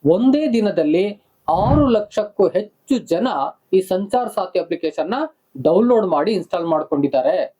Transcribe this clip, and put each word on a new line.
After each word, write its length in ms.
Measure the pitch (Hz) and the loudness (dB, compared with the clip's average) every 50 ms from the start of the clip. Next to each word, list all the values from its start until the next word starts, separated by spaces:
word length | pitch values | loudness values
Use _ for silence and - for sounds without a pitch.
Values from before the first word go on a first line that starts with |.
| - | 4
ಒಂದೇ 480 | 139 165 190 240 262 262 294 311 285 233 | 2 2 4 4 2 2 2 2 0 0
ದಿನದಲ್ಲಿ 680 | 233 214 208 185 170 156 151 156 170 190 208 208 _ _ _ _ _ _ - | 0 0 0 0 0 0 2 2 0 0 -2 -4 _ _ _ _ _ _ -2
ಆರು 400 | 160 175 202 240 277 302 294 262 | 0 0 2 2 4 4 4 2
ಲಕ್ಷಕ್ಕೂ 580 | 233 214 208 - - - 208 208 - - 196 170 | 2 0 -2 -2 -6 -6 -6 -6 0 0 0 2
ಹೆಚ್ಚು 500 | - 185 214 208 _ _ _ - 269 240 | 2 -2 -4 -4 _ _ _ -4 -4 -4
ಜನ 300 | - - 160 175 220 262 208 143 135 131 - _ _ _ - | -2 -2 -2 -2 -2 -2 -2 -4 -4 -6 -8 _ _ _ 0
ಈ 80 | 190 | 0
ಸಂಚಾರ್ 480 | 185 190 190 185 202 196 - 247 247 226 | 0 0 -4 -4 -2 -2 -2 -2 -2 -2
ಸಾಥಿ 300 | - - 185 185 _ 185 | -4 -6 -6 -2 _ -4
ಅಪ್ಲಿಕೇಶನ್ 500 | 160 160 170 160 - 160 151 - 151 165 | -4 -4 -6 -6 -6 -6 -4 -4 -6 -4
ನ 40 | 220 262 311 302 _ _ _ _ _ 131 | -4 -4 -6 -8 _ _ _ _ _ -2
ಡೌನ್ಲೋಡ್ 440 | 127 151 160 185 233 240 247 226 208 | 0 2 2 4 4 4 4 2 2
ಮಾಡಿ 260 | 185 165 147 151 202 | 2 0 0 0 0
ಇನ್‌ಸ್ಟಾಲ್ 340 | 226 190 170 _ - 180 170 | -2 -4 -4 _ -6 -4 -2
ಮಾಡ್ಕೊಂಡಿದ್ದಾರೆ. 920 | 170 160 156 151 - 160 143 143 139 - 131 127 151 165 180 139 - _ _ | -2 -2 -2 -2 -2 -2 -2 -2 0 0 0 0 0 0 -2 -4 -6 _ _